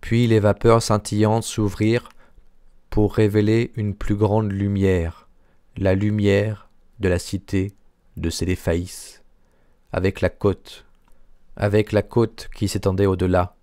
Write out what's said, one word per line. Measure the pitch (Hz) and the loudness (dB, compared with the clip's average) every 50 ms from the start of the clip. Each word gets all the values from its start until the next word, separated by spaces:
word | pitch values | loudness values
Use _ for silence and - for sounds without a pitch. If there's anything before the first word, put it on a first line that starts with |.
Puis | - - 113 117 123 | -2 0 0 2 4
les | 113 113 110 | 4 4 4
vapeurs | 101 104 101 - - 117 117 113 | 4 2 2 4 4 4 4 4
scintillantes | - - 107 104 - - - 104 107 107 110 113 107 | 4 2 0 -2 -2 -4 0 0 2 2 2 0 -2
s'ouvrirent | - - - 107 101 92 - 110 107 117 120 - - - - - - - - - - _ - _ - _ - _ _ | -4 -4 -2 -2 -2 -2 0 0 0 0 -2 -4 -8 -20 -20 -20 -20 -20 -20 -20 -20 _ -20 _ -20 _ -20 _ _
pour | - - 107 101 - | 0 0 0 2 2
révéler | - 110 104 101 107 107 104 110 113 120 - - | 2 2 2 2 2 2 2 2 0 0 -2 -4
une | 117 107 104 98 | -6 -6 -6 -6
plus | - - - 107 | -4 -2 -2 0
grande | 101 107 101 101 110 110 104 | 0 0 0 0 0 -2 -2
lumière, | 98 98 98 101 101 98 95 95 92 90 82 82 85 - - _ _ _ _ _ _ _ _ _ _ | -4 -2 -2 -2 0 0 2 2 2 2 0 -4 -6 -10 -20 _ _ _ _ _ _ _ _ _ _
la | - 95 95 92 | -2 0 0 0
lumière | 95 104 107 104 107 101 101 98 101 104 110 107 - - - _ - _ _ _ - | 2 0 -2 0 0 2 2 2 2 0 -2 -6 -10 -14 -20 _ -20 _ _ _ -4
de | - 92 | -2 0
la | 90 87 | 0 0
cité | - - - - - - - 95 92 101 - _ _ - _ _ _ _ _ | -2 -6 -10 -10 -8 -4 -4 -2 -2 -4 -8 _ _ -20 _ _ _ _ _
de | 101 82 82 | -6 -6 -4
Sédéphaïs, | 80 - 82 90 92 - - - 82 85 90 95 - - - - - - - - _ _ _ _ _ _ _ _ _ _ _ _ | -4 -4 -4 -4 -4 -2 -2 -2 -2 -2 -4 -8 -12 -18 -18 -20 -20 -20 -20 -20 _ _ _ _ _ _ _ _ _ _ _ _
avec | - - 92 95 - - | -6 -2 -2 -2 -2 0
la | - 90 | -4 -4
côte, | - - - 101 92 - - - - - - - - _ _ _ - - - _ - - - - - | -4 0 -2 -2 -2 -2 -8 -20 -20 -20 -20 -20 -20 _ _ _ -20 -20 -20 _ -20 -20 -20 -20 -8
avec | - - 104 101 107 107 - | -4 -2 2 2 2 0 2
la | - 104 | 0 -2
côte | 98 - - 120 117 110 - - - - - | -2 0 0 0 0 0 -2 -12 -16 -16 -8
qui | - 107 | -6 -6
s'étendait | 98 - 98 - 98 92 95 101 | -4 -4 -2 -2 -2 0 2 2
au-delà | 98 95 87 92 90 92 90 87 90 _ _ | 2 2 0 0 2 2 2 0 0 _ _